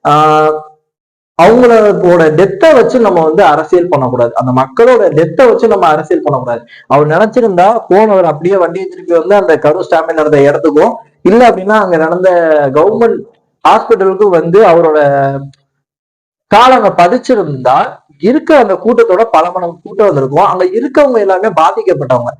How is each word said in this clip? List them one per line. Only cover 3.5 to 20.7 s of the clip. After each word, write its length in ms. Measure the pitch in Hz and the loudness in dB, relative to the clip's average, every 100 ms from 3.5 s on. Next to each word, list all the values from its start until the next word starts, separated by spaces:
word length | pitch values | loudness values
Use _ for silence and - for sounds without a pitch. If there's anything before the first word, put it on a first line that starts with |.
| 147 160 180 170 | 0 0 -2 0
பண்ணக்கூடாது, 420 | 147 127 120 120 120 | -2 -4 -2 -2 -2
அந்த 160 | 127 | -2
மக்களோட 520 | 127 135 - 240 240 190 | -2 -2 2 2 4 2
டெத்தை 360 | 147 165 - 254 | 0 -2 2 2
வச்சு 200 | 214 226 | 2 0
நம்ம 180 | 202 170 | 0 0
அரசியல் 340 | 151 151 170 | -2 -2 -4
பண்ணக்கூடாது. 380 | 147 131 120 120 - - _ | -4 -6 -6 -10 -10 -20 _
அவர் 200 | 135 151 | -2 0
நினைச்சிருந்தா 600 | 165 214 226 226 180 190 233 - | 0 0 0 0 2 0 0 0
போனவர் 380 | 190 220 190 170 | 0 2 2 0
அப்படியே 320 | 147 175 196 | -2 -2 -2
வண்டியை 280 | 170 175 190 | -2 -4 -12
திருப்பி 260 | - - | -14 -4
வந்து 220 | 170 165 202 | -2 0 0
அந்த 180 | 170 147 | 0 0
கரூர் 320 | 147 170 175 | 0 -2 -2
ஸ்டாம்பில் 320 | 165 160 160 | -4 -2 -4
நடந்த 220 | 151 147 | 0 2
இடத்துக்கும், 520 | 143 147 156 143 214 - - _ | 2 0 0 0 0 -2 -18 _
இல்ல 200 | 180 226 240 | 0 2 2
அப்படின்னா 280 | 190 190 214 | 0 -2 -2
அங்க 200 | 190 165 | -2 -2
நடந்த 320 | 160 175 185 175 165 151 143 | -2 0 0 0 0 0 0
கவர்மெண்ட் 440 | 139 185 220 233 - - _ _ _ 156 | 0 0 0 -2 -2 -10 _ _ _ 0
ஹாஸ்பிட்டலுக்கும் 720 | 214 - 214 190 190 208 175 | 0 0 0 0 0 0 0
வந்து 240 | 165 190 208 | 2 2 4
அவரோட 320 | 170 165 151 143 139 139 139 139 _ _ _ _ _ _ _ _ _ _ | 4 2 2 0 0 -2 -6 -12 _ _ _ _ _ _ _ _ _ _
காலங்க 360 | 208 254 254 202 175 | 2 4 2 0 0
பதிச்சிருந்தா 800 | 175 247 - 233 160 135 127 131 127 - _ _ | 0 0 -2 -2 -2 -4 -2 -2 -2 -10 _ _
இருக்க 380 | 185 302 320 302 | -2 -2 2 2
அந்த 160 | 214 | 2
கூட்டத்தோட 520 | 190 214 240 226 185 226 | -2 -2 0 2 2 0
பல 140 | 160 175 | 0 -2
மடங்கு 240 | 185 175 170 | -4 -8 -10
கூட்டம் 240 | 208 - 208 | -14 -2 0
வந்திருக்கும். 380 | 147 135 147 196 | 0 -2 0 0
அங்க 180 | 185 | 0
இருக்கவங்க 540 | 185 | -2